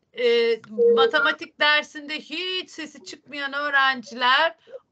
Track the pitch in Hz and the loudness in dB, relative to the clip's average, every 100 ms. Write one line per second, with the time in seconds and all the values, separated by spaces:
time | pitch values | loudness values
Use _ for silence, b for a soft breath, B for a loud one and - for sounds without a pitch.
0 | _ - 240 233 233 226 220 214 233 233 | _ -2 2 2 2 -2 -6 2 4 6
1 | 466 302 302 311 339 - 302 302 - 302 | 4 2 0 -2 -8 -2 2 2 0 -12
2 | 294 302 - 320 370 370 - - 302 262 | -10 -12 -10 -10 -6 -6 -8 -14 -16 -16
3 | 190 - - 285 277 277 294 277 269 254 | -20 -20 -16 -10 -8 -6 -2 2 2 0
4 | 214 233 247 269 330 339 B B _ | -8 -2 2 4 2 -2 B B _